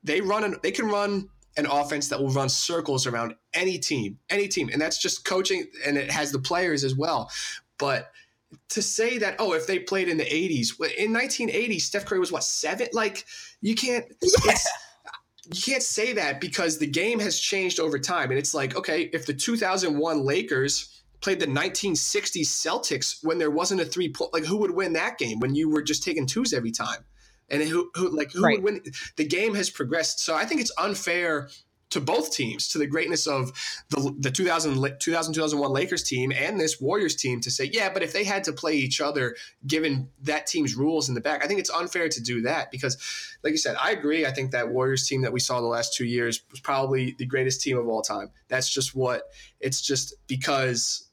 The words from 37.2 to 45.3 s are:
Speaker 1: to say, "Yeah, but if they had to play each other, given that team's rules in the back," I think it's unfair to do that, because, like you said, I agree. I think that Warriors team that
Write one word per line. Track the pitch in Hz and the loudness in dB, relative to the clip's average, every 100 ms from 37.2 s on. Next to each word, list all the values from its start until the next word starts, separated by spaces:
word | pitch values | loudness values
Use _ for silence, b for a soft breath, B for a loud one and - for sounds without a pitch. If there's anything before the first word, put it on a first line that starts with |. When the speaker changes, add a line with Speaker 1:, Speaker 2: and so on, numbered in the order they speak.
| - 123 | 0 0
Speaker 1:
to | 117 | -2
say, | - 139 | -2 0
"Yeah, | 220 196 | 0 0
but | 196 | 0
if | 160 | 0
they | 196 202 | 0 0
had | 196 190 | 0 -2
to | |
play | 143 165 | -2 0
each | 151 131 - | 2 2 0
other, | 143 143 123 117 B B 139 | 0 0 -2 -4 B B -2
given | 156 156 135 131 _ | 0 2 0 -2 _
that | 139 151 - | -2 -2 0
team's | 165 139 110 | 0 0 2
rules | 147 160 135 | 2 2 0
in | 120 | -2
the | |
back," | 127 147 147 | -2 -2 0
I | |
think | 196 | 0
it's | 180 | 0
unfair | 165 175 180 165 | -2 -2 0 0
to | 131 | -2
do | 117 123 | -2 0
that, | 117 156 135 | 0 0 -2
because, | 131 131 127 B B B B | -4 -4 -4 B B B B
like | 151 | -2
you | 156 | 0
said, | 147 - | 0 0
I | 151 | 0
agree. | 214 147 160 147 | 0 2 2 2
I | |
think | 135 135 | 0 -2
that | 127 120 | 0 0
Warriors | 123 131 131 - | 2 2 2 0
team | 135 | 0
that | 127 | 0